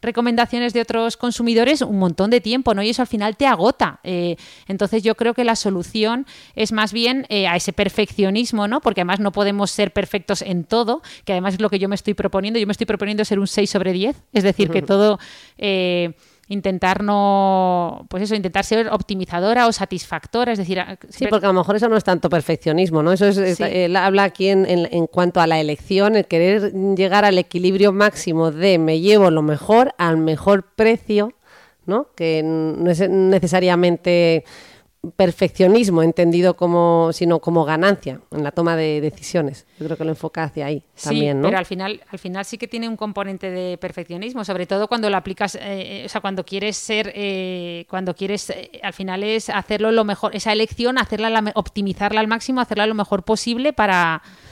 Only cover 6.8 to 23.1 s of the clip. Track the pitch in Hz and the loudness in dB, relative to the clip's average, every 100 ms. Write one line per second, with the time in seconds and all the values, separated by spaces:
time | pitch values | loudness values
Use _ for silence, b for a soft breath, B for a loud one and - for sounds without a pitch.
6.8 | 214 208 233 262 262 208 190 170 - - | -2 0 0 0 -2 -2 0 0 -2 -2
7.8 | 202 - 208 - 190 202 240 220 208 262 | -2 0 -4 0 0 0 -2 -2 -2 0
8.8 | 277 196 175 196 208 202 202 202 202 - | -2 -2 -2 0 -2 0 0 0 -2 0
9.8 | 208 - 190 208 - 196 - 180 160 226 | -2 0 -4 -6 -4 -6 -2 -4 0 0
10.8 | 226 269 B B - 185 190 185 214 202 | 0 -2 B B -4 -2 -2 -2 0 0
11.8 | 196 202 - 208 196 190 202 226 208 202 | 0 -2 -4 -2 -2 -2 -2 -2 -2 -2
12.8 | 226 214 202 208 214 196 196 - 196 196 | -2 -2 -4 -2 -2 0 0 0 0 0
13.8 | 180 185 202 285 _ - 196 180 190 165 | 0 0 -2 -4 _ 0 2 2 0 0
14.8 | 139 196 208 202 B B B B 208 190 | 2 4 4 2 B B B B -4 -2
15.8 | 180 175 170 160 b b _ 202 190 185 | 0 0 -2 -6 b b _ -6 -4 -2
16.8 | 185 190 208 208 202 196 196 190 185 180 | 0 0 0 2 2 2 2 2 2 0
17.8 | 170 - - 185 202 214 185 196 196 220 | -2 -8 -10 -8 -4 -2 -2 -2 0 0
18.8 | 226 208 - 190 185 170 190 240 233 220 | 0 -2 -4 -6 -6 -2 0 2 2 0
19.8 | 190 185 - 160 - 226 240 220 175 185 | -4 -6 -8 -10 -6 -4 -2 -2 -4 -4
20.8 | 180 190 - - - 214 196 185 170 208 | -6 -10 -18 -6 0 0 2 2 2 2
21.8 | 233 220 - 180 170 170 - 165 - 165 | 2 2 2 0 2 0 0 -2 0 0
22.8 | 185 160 156 | 2 2 2